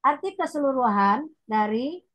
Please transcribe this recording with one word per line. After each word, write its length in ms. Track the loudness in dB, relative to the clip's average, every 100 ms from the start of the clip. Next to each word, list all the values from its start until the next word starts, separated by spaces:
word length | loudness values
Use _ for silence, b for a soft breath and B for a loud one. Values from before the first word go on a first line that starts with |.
Arti 320 | 2 2 -4 -4
keseluruhan 880 | -4 -2 -2 0 2 4 2 2 -4 _ -4
dari 560 | -2 0 -2 -4 -8 _